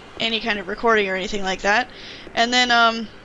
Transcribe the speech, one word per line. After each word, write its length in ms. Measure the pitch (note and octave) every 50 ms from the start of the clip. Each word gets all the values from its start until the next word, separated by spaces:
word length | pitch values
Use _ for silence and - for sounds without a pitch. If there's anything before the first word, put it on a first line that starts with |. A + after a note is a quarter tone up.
| - - - -
any 180 | - A3+ A3+ G#3+
kind 220 | G#3+ A3+ G#3 G3+
of 80 | F#3 F3+
recording 400 | G#3 - A#3+ A#3 A3 G#3+ G3+ F#3+
or 80 | F#3
anything 260 | F#3+ F3+ G#3+ G#3 G3 G3
like 200 | F#3+ F#3+ F#3+ -
that. 260 | G3 G#3 A#3+ B3 - - - - - - - - - -
And 180 | - A#3 A#3+ B3
then, 180 | B3 B3 B3
um, 380 | A#3+ A#3 A#3 A3+ A3+ A3+ A3 - - - -